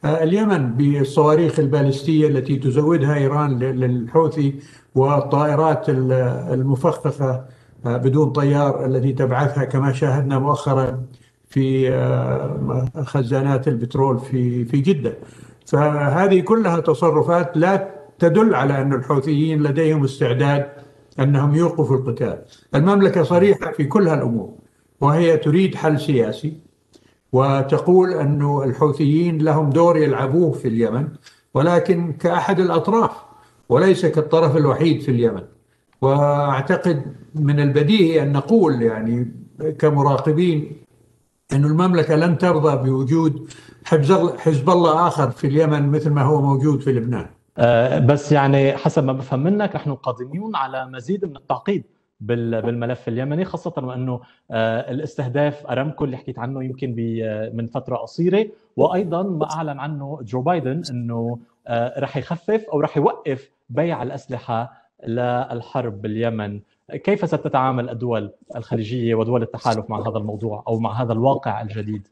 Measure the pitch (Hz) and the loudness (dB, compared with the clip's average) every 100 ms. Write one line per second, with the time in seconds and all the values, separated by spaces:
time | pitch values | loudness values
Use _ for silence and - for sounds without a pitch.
0 | 147 160 160 196 220 180 127 117 143 143 | 0 0 2 2 2 2 0 2 2 2
1 | 135 - 151 156 165 - 143 147 139 135 | 0 2 4 4 2 2 0 2 0 0
2 | - 156 151 139 127 135 135 123 151 170 | 0 2 4 2 0 -2 0 2 2 2
3 | 135 147 135 143 147 127 131 127 127 123 | 2 2 0 0 0 0 -2 0 0 -2
4 | 117 160 160 156 139 139 - - _ 131 | 0 2 2 2 -2 -2 -14 -20 _ 0
5 | 135 143 - 143 151 147 160 156 - 131 | 2 2 0 0 2 2 2 0 0 0
6 | 127 127 123 123 120 131 131 127 170 156 | 0 0 0 -2 -4 -2 0 2 0 0
7 | 147 - 135 127 - - _ _ 120 120 | -4 -2 -4 -4 -8 -20 _ _ -4 -2
8 | 127 135 147 135 139 143 143 - 135 131 | 0 2 2 0 0 2 0 0 -2 0
9 | 131 127 131 127 143 - 127 135 139 127 | 0 0 0 0 0 -2 -2 0 0 0
10 | 151 135 135 135 139 135 - 135 127 127 | 0 0 0 0 0 -2 0 0 0 -4
11 | 127 - _ _ _ 135 131 131 131 127 | -10 -16 _ _ _ -2 0 0 0 0
12 | 127 127 127 131 139 147 135 127 127 160 | 0 0 0 -4 -4 -6 -4 -2 -4 -6
13 | 143 143 120 135 139 135 135 123 120 143 | -4 -2 0 0 0 0 0 -2 -4 0
14 | 135 120 - 131 123 123 117 143 139 160 | 0 0 -2 -2 0 -2 0 0 2 0
15 | 117 - - - - - - 143 151 147 | -2 -8 -16 -20 -20 -20 -2 2 2 2
16 | 143 143 196 190 180 226 202 170 160 151 | 0 2 4 4 4 2 2 0 0 2
17 | 170 151 131 170 170 156 170 196 - - | 2 2 2 2 0 2 2 2 -2 -12
18 | - - 170 160 226 147 139 139 139 135 | -20 0 2 4 4 4 2 0 0 -2
19 | 127 143 151 147 160 156 147 139 160 156 | 0 0 2 0 2 0 0 2 2 2
20 | 135 - 120 123 143 143 143 - - _ | 0 0 -2 2 2 0 -2 -10 -20 _
21 | _ - 135 139 147 147 170 170 123 131 | _ -2 2 2 2 2 2 0 0 0
22 | 123 113 117 87 - - _ 143 165 202 | 0 -4 -4 -6 -14 -20 _ 2 4 4
23 | 190 185 143 175 196 196 160 - 143 208 | 4 4 2 4 4 4 0 -2 0 2
24 | 185 147 123 113 92 - _ _ _ _ | 4 2 0 -4 -6 -14 _ _ _ _
25 | 139 156 170 156 151 160 190 - 160 147 | 2 4 4 2 2 2 2 0 0 0
26 | - 135 110 110 151 160 _ _ _ _ | 0 0 0 -2 -8 -10 _ _ _ _
27 | _ _ _ 127 135 139 131 151 - 185 | _ _ _ 0 2 0 0 0 4 4
28 | 185 170 143 147 143 143 135 123 156 143 | 4 0 -2 0 0 0 -2 0 0 2
29 | 147 151 175 160 156 151 151 147 170 165 | 2 2 2 0 0 2 2 4 4 4
30 | 151 127 135 151 170 - 123 113 113 117 | 2 0 0 2 2 0 -4 0 0 0
31 | 147 - - _ _ - 156 175 165 175 | -4 -8 -20 _ _ 0 2 2 2 0
32 | 170 139 175 175 - 180 180 165 160 226 | 0 0 2 2 2 2 2 2 2 2
33 | 196 - - - _ _ _ 120 185 185 | 0 -2 -20 -20 _ _ _ 4 4 4
34 | 165 160 151 165 165 156 143 123 165 147 | 2 0 2 2 4 4 2 2 2 0
35 | - 123 117 98 87 _ _ _ _ _ | 0 0 0 -2 -12 _ _ _ _ _
36 | 135 139 143 143 143 131 131 185 180 151 | 2 2 2 2 0 -2 0 0 0 -2
37 | - - - 151 143 143 147 139 147 214 | -4 -14 -12 -2 0 2 2 2 2 4
38 | 165 160 139 139 - 226 170 127 117 110 | 4 4 2 -2 2 4 4 2 0 0
39 | 110 120 123 - - - 156 151 151 143 | -4 -2 -4 -8 -20 -8 -6 0 2 4
40 | 139 131 - 151 180 156 147 - _ _ | 2 2 0 0 2 0 -4 -14 _ _
41 | _ _ _ _ _ 135 147 156 185 175 | _ _ _ _ _ 0 2 2 2 2
42 | 151 160 170 156 180 156 151 135 131 131 | 2 2 2 2 2 2 2 2 0 0
43 | 131 165 160 135 - - - - - 160 | 0 2 0 -2 -12 -20 -20 -20 0 2
44 | 139 165 170 - - 143 139 180 175 156 | 4 2 2 -2 0 0 2 4 4 4
45 | 175 147 131 - 143 143 160 151 143 151 | 2 0 -2 -2 -2 2 2 2 0 0
46 | 151 147 135 151 139 135 147 135 139 127 | 0 2 2 2 2 2 2 0 0 -2
47 | 113 120 113 _ _ - 120 117 127 139 | -2 -6 -8 _ _ 0 2 4 2 2
48 | 120 143 - 147 139 139 135 139 160 160 | 4 2 2 2 4 4 2 2 0 0
49 | 135 131 127 131 156 208 202 156 151 131 | 0 -2 -4 -2 0 0 -2 -4 -8 -6
50 | - 117 123 160 220 185 135 131 131 131 | -6 -8 -10 -10 -8 -6 -6 -8 -10 -14
51 | 120 196 185 135 _ 127 - 196 - _ | -8 -6 -6 -12 _ -6 -4 -6 -6 _
52 | _ _ 107 120 117 113 110 120 120 123 | _ _ -6 -4 -2 -4 -4 -4 -4 -6
53 | - 117 135 151 185 165 180 170 127 127 | -6 -6 -4 -4 -6 -8 -10 -10 -10 -8
54 | 127 120 - _ _ 113 113 113 - 127 | -6 -8 -12 _ _ -4 -2 -2 -6 -8
55 | 156 - 127 127 147 147 - 123 143 151 | -10 -8 -4 -2 -2 -4 -6 -4 -4 -6
56 | 147 123 - 123 120 135 131 127 131 117 | -8 -8 -12 -10 -10 -8 -10 -8 -8 -6
57 | 117 113 110 107 113 113 113 135 123 123 | -6 -4 -6 -6 -8 -8 -8 -8 -8 -8
58 | 113 - 170 190 220 - _ - 156 180 | -8 -4 0 0 -2 -8 _ 0 0 0
59 | 185 170 196 165 151 156 156 139 143 151 | -4 -4 -4 -4 -4 -6 -8 -8 -10 -10
60 | 139 147 113 127 135 175 131 147 - 123 | -10 -12 -8 -6 -2 -2 -2 -6 -8 -8
61 | 117 117 117 120 - _ - 117 123 135 | -6 -6 -6 -8 -14 _ -6 -4 -4 -6
62 | 131 - - 165 - 220 214 147 151 - | -8 -8 -8 -8 -4 -4 -2 -2 -2 0
63 | 143 - 156 135 - _ _ 127 170 143 | 0 -2 -6 -8 -10 _ _ -4 -4 -4
64 | 123 139 - 123 - 113 123 _ _ _ | -8 -10 -12 -14 -6 -6 -6 _ _ _
65 | - 117 123 123 131 120 113 135 120 101 | -8 -4 -2 -4 -4 -10 -8 -6 -6 -8
66 | 107 107 117 110 104 104 - _ _ 147 | -8 -4 -4 -4 -8 -10 -16 _ _ -8
67 | - 202 165 151 151 135 131 127 123 120 | -2 -2 0 -4 -2 0 0 -2 -6 -6
68 | 123 113 104 - _ - 113 117 104 123 | -4 -4 -6 -14 _ -16 -8 -6 -4 -4
69 | 117 113 110 123 113 - - 110 107 110 | -2 0 0 -2 -2 -4 -2 -2 -4 -6
70 | 113 107 104 104 110 104 107 113 113 107 | -6 -6 -8 -8 -8 -8 -6 -4 -4 -4
71 | 120 110 127 135 123 107 113 107 104 107 | -4 0 0 0 -4 -8 -8 -10 -8 -10
72 | 98 | -12